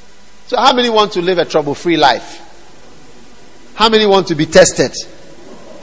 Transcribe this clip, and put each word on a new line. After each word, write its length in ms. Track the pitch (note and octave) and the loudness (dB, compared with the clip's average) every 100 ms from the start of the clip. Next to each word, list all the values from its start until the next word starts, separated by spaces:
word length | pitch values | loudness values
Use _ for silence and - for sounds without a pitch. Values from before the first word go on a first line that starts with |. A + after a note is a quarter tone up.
| - - - - - | -20 -20 -20 -18 -6
So 100 | A#3+ | 0
how 160 | B3+ | 2
many 160 | B3 A#3+ | 2 0
want 220 | G#3+ G#3 | 2 0
to 80 | F#3 | 0
live 180 | F3 F3 | -2 -2
a 60 | D3+ | 0
trouble-free 520 | E3 C#3+ C#3 F3 D#3+ | -2 -2 -6 -2 2
life? 440 | C#3+ A2+ - - - - - - - - - - - - - - - - | 2 2 -6 -18 -20 -20 -20 -20 -20 -20 -20 -20 -20 -20 -20 -20 -14 -2
How 140 | A3 | 2
many 160 | A3 G#3 | 2 4
want 220 | G3 F3 | 2 0
to 80 | D3+ | -4
be 100 | D#3 | 2
tested? 500 | F#3 E3 - B2+ - - - - - - - - - | 4 4 2 -4 -4 -16 -18 -20 -20 -20 -20 -20 -10